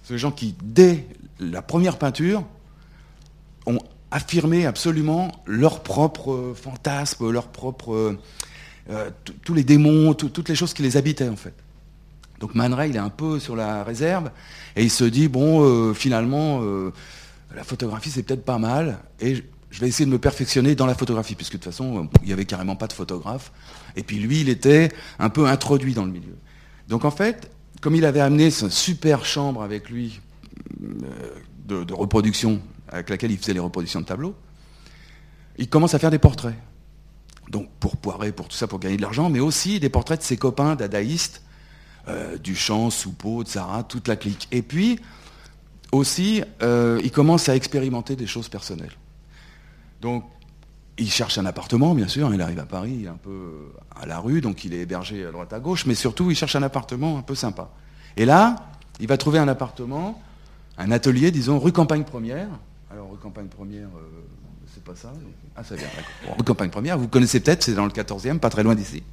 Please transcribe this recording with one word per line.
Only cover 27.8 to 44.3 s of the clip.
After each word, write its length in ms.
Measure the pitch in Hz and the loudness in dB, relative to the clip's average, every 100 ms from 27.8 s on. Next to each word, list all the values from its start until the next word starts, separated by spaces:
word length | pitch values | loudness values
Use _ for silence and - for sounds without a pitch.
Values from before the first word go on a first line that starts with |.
comme 120 | 151 | 0
il 120 | 165 | 4
avait 160 | 156 143 | 4 6
amené 280 | 139 147 160 | 4 6 6
cette 220 | 151 98 | 4 -2
super 540 | - - 170 156 139 | 0 -2 0 2 2
chambre 360 | - 151 143 123 | 0 -2 -4 -4
avec 280 | 104 104 104 | -8 -8 -8
lui, 320 | 120 120 98 - - - - - - | -8 -8 -10 -20 -20 -20 -20 -16 -14
euh, 140 | 53 - 65 60 62 - - - | -12 -12 -12 -12 -14 -16 -20 -18
de, 180 | - 95 | -6 -6
de 100 | 87 | -6
reproduction, 680 | 92 101 113 107 101 113 101 - - - | -4 2 4 4 2 0 0 -4 -20 -12
avec 220 | 87 87 | -10 -6
laquelle 220 | 95 117 | -4 -2
il 60 | 95 | -2
faisait 160 | - | -2
les 60 | 90 | -2
reproductions 400 | 87 90 85 87 | -2 -6 -6 -6
de 60 | |
tableaux, 300 | - 95 170 - - - - - - - - - - - - - | -6 -6 -8 -10 -20 -20 -20 -20 -20 -20 -20 -20 -20 -20 -20 -10
il 100 | 127 | 4
commence 260 | 156 170 | 6 6
à 60 | 151 | 4
faire 120 | 160 | 4
des 80 | 151 | 6
portraits. 360 | 147 123 120 113 - - - - - - - - - | 6 6 -8 -10 -16 -20 -20 -20 -20 -20 -20 -20 -8
Donc 200 | 107 98 - | -8 -8 -4
pour 180 | - - | -2 -2
Poiret, 340 | 101 90 107 | -6 -4 -4
pour 160 | 101 82 | -6 -10
tout 80 | |
ça, 120 | - 107 | -6 -6
pour 120 | 98 | -4
gagner 160 | 95 | -2
de 60 | 101 | -2
l'argent, 280 | 101 113 170 | -2 0 2
mais 120 | 127 | 2
aussi 400 | 147 - 185 208 | 0 0 -2 0
des 80 | 139 | 2
portraits 300 | 123 - 160 | 0 0 -4
de 60 | |
ses 120 | - 120 | -2 0
copains 380 | 135 123 147 | 0 2 0
dadaïstes, 680 | 147 101 104 110 170 - - - - - - - - - | 0 -4 -2 -2 -4 -6 -8 -20 -20 -20 -20 -20 -18 -12
euh, 300 | 85 85 80 | -10 -10 -10
Duchamp, 520 | 90 90 - 107 117 | -8 -4 0 0 0
Soupeau, 540 | - 95 87 101 117 | -2 -8 -8 -6 -6
Tzara, 400 | 110 98 92 107 | -6 -8 -6 -6
toute 240 | 117 120 - | -6 -8 -4
la 80 | |
clique. 320 | 104 101 | -2 -4